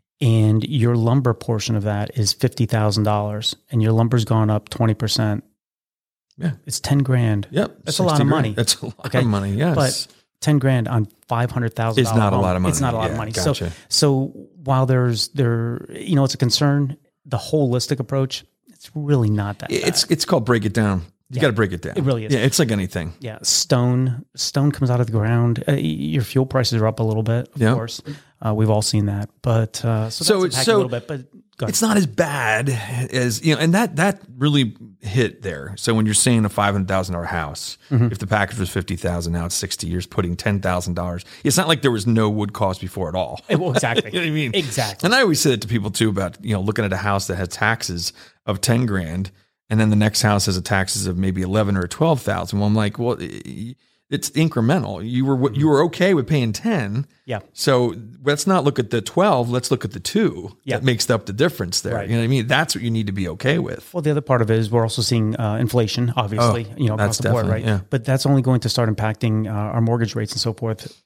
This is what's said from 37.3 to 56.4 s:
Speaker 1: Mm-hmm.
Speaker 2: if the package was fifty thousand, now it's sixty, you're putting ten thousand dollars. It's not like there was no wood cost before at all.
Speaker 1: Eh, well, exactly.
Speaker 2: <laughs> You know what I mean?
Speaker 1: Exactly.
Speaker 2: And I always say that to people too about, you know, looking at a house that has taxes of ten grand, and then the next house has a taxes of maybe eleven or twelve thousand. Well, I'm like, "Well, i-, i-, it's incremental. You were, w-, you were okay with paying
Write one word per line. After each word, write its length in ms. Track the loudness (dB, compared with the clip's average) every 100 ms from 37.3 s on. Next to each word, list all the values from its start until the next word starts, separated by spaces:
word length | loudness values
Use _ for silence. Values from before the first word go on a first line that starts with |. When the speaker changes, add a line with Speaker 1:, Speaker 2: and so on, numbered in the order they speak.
| -6 -6 -8 -12 -14 -2
Speaker 1:
Mm-hmm. 180 | 2 2
Speaker 2:
if 60 | 0
the 80 | -2
package 320 | 0 0 -2
was 100 | -4
fifty 260 | -4 -4 -4
thousand, 360 | -2 -2 -2
now 140 | -4 -4
it's 80 |
sixty, 320 | -6 -6 -6 -4
you're 160 | -6
putting 340 | -6 -8 -8 -4
ten 240 | -2 -2
thousand 320 | -2 -4 -4
dollars. 300 | -6 -6 -8 -12 -6
It's 140 | -2 0
not 120 | 2
like 120 | 2
there 80 | 2
was 160 | 0 2
no 220 | 2 2
wood 240 | 0 -4
cost 280 | -2 -2 -2
before 260 | -8 -6 -4
at 60 |
all. 260 | -4 -4 -6 -2
Speaker 1:
Eh, 60 | -2
well, 140 | 0
exactly. 380 | 0 0 -2 -2
Speaker 2:
<laughs> 20 |
You 80 | -2
know 60 | -2
what 40 |
I 40 |
mean? 160 | -2 -2
Speaker 1:
Exactly. 520 | -2 -2 -2 -4 -2 0
Speaker 2:
And 80 |
I 80 | 2
always 180 | 2 2
say 100 | 2
that 120 | 0
to 60 | 0
people 220 | -2 -2
too 200 | -4 -2
about, 260 | -2 -4 -6
you 80 | -4
know, 80 | -2
looking 240 | -2 -2
at 80 | -2
a 60 | -2
house 280 | -2 -2 -2
that 80 | -4
has 120 | -6
taxes 640 | -2 0 0 -4 -6 -8 -10 -20 _ -6
of 140 | -4
ten 240 | 0 0 0
grand, 440 | -2 -4 -6 -6 -10 _ _ -2
and 80 | 2
then 80 | 4
the 60 | 4
next 260 | 2 2
house 240 | 2 2 0
has 100 | -2
a 60 |
taxes 440 | 0 0 0 -2 -4
of 100 | -2
maybe 240 | -2 -2
eleven 340 | -2 0 0 0
or 100 | -2
twelve 340 | 0 0 0
thousand. 360 | -2 -4 -2 -2
Well, 100 | 2
I'm 60 |
like, 240 | 2 0 -2
"Well, 180 | -4 -4
i-, 200 | -6 -10 -12
i-, 280 | -12 -12 -14 _ _ -8
it's 180 | -6 -4
incremental. 720 | 0 0 2 2 2 -2 -6 -4
You 160 | -2
were, 100 | 2 2
w-, 220 | 0 2
you 80 | 4
were 160 | 4
okay 280 | 4 2 2
with 140 | 2 2
paying 240 | 0